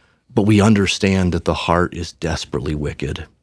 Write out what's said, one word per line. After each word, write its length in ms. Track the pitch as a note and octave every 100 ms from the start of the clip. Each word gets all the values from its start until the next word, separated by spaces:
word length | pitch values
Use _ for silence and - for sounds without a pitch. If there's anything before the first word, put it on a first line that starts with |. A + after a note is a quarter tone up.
| _ _ _
but 100 | -
we 160 | G#2 G#2
understand 720 | G2+ G#2 G2 - G2 F#2+ F2+
that 140 | E2+ E2
the 80 |
heart 400 | D#2+ - E2+ F2+
is 180 | - E2+
desperately 640 | - E2 D2+ - D2 C#2 D2+
wicked. 500 | C#2+ C#2+ C#2+ - D#2+ _